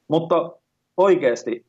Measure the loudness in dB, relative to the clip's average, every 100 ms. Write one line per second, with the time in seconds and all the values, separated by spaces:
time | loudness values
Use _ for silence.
0 | -4 -4 0 -2 -2 -12 _ _ _ 0
1 | 2 4 2 -2 -6 -10